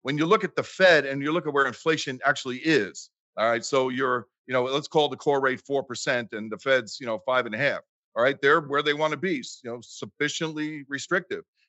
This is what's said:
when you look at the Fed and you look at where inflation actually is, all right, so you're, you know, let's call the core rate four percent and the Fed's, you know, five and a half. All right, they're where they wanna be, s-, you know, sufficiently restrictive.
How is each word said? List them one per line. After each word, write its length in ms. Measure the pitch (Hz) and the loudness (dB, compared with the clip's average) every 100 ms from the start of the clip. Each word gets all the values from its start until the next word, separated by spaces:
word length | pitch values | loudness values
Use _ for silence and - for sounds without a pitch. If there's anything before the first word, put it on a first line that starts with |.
when 160 | 127 147 | -6 -2
you 80 | 160 | 2
look 180 | 214 180 | 2 2
at 120 | - | -4
the 60 | |
Fed 440 | 123 - 185 160 139 | -6 4 6 6 4
and 160 | 135 | -2
you 100 | 143 | -2
look 140 | 165 151 | -2 0
at 80 | 143 | 2
where 120 | 135 | 2
inflation 540 | 117 160 160 - 131 | 0 -2 0 -2 -2
actually 360 | 139 135 127 127 | 0 0 -2 -4
is, 500 | 156 147 95 - - _ _ - | 2 2 2 -6 -20 _ _ -2
all 120 | 110 | 0
right, 140 | 117 107 | 0 0
so 240 | 139 131 | 0 0
you're, 380 | 127 131 123 110 _ - | 0 -2 -2 -4 _ -4
you 60 | 127 | -2
know, 100 | 127 | 0
let's 240 | 139 - | -2 0
call 200 | 160 147 | 2 2
the 80 | 131 | 0
core 240 | - 143 | 0 2
rate 200 | 135 127 - | 2 -2 -2
four 160 | 139 | -4
percent 500 | 127 120 - 127 113 | -2 -6 -2 -2 -2
and 180 | 110 110 | -8 -8
the 80 | 107 | -6
Fed's, 400 | 139 131 110 - | 2 2 0 -8
you 60 | 123 | -6
know, 120 | 110 135 | -4 0
five 180 | 127 117 | 0 0
and 100 | 107 | -2
a 40 | |
half. 220 | 143 98 - _ _ - | -2 -2 -8 _ _ 0
All 60 | |
right, 180 | 123 139 | 2 4
they're 220 | 143 160 | 4 4
where 200 | 147 143 | 2 -2
they 120 | 147 147 | 0 0
wanna 240 | 156 147 | 0 -2
be, 220 | 180 151 | -2 -4
s-, 200 | - - | -6 -14
you 80 | 120 | -10
know, 80 | 120 | -12
sufficiently 1000 | 117 - 113 - 147 - 160 151 151 156 135 | -12 -14 -14 -4 -4 -2 -6 -4 -8 -8 -10
restrictive. 560 | 139 - 180 180 95 - _ | -10 -2 -2 -2 -8 -10 _